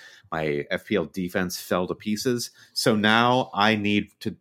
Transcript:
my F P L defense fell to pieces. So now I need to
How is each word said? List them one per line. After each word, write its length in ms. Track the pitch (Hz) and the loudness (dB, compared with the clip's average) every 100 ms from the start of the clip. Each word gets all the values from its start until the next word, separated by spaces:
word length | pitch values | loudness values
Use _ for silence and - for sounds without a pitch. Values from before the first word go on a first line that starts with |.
| - - - | -20 -20 -8
my 320 | 82 78 73 71 | -4 -2 -4 -4
F 140 | 90 - | -6 -2
P 100 | 101 | -2
L 80 | |
defense 560 | 78 98 90 101 90 - | -2 -6 -4 -4 -4 -6
fell 260 | - 92 87 | -4 -2 -2
to 80 | |
pieces. 560 | 82 107 104 131 120 - _ - | -6 -6 -4 -2 -4 -6 _ -12
So 240 | - 135 107 | -2 0 2
now 540 | 107 110 120 127 - | 4 4 4 2 0
I 220 | 95 107 107 | 2 2 2
need 340 | 104 104 - - | 2 0 -2 -8
to 140 | 107 85 | -10 -8